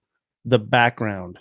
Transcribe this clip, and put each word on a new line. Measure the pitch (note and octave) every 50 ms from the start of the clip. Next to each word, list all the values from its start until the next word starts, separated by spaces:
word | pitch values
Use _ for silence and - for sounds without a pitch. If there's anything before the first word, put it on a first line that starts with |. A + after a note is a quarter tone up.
| _ _ _ _ _ _ _ _ -
the | A#2+ B2 A#2
background. | G#2+ G#2+ B2 B2 A#2+ A#2+ - - A#2+ A2 G2+ F#2+ F#2 F2+ F2+ -